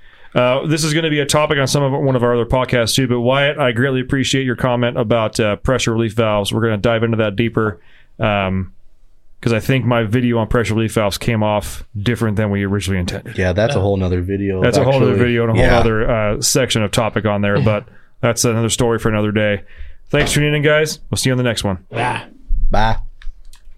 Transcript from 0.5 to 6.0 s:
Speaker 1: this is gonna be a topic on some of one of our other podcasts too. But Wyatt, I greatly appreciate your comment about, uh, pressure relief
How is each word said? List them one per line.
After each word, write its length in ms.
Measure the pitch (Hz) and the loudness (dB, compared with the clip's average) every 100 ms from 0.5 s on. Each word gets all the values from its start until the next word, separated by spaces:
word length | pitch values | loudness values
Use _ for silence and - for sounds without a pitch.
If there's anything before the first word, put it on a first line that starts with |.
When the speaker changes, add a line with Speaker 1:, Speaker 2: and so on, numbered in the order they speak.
| 135 156 | 2 0
Speaker 1:
this 180 | 151 156 | 0 0
is 80 | |
gonna 160 | 156 160 | 0 0
be 100 | 147 | 0
a 60 | 139 | 0
topic 340 | 151 151 147 | 0 2 0
on 80 | 131 | 0
some 160 | 147 | 0
of 80 | 139 | 0
one 240 | 143 139 127 | 0 0 2
of 80 | |
our 100 | 120 | 2
other 120 | 120 113 | 2 0
podcasts 500 | 131 127 123 110 135 | -2 0 0 2 0
too. 100 | 127 | 0
But 100 | 123 | 2
Wyatt, 400 | 120 135 143 151 | 2 2 0 0
I 140 | 131 | 0
greatly 260 | 113 139 131 | 0 0 -2
appreciate 460 | 127 135 123 135 131 | -2 -2 0 0 -2
your 100 | 117 | -2
comment 420 | 131 120 120 123 | 0 0 0 0
about, 400 | 110 117 107 - | 0 0 0 0
uh, 160 | 107 101 | 0 0
pressure 340 | - 123 117 | 0 0 0
relief 220 | 113 | 0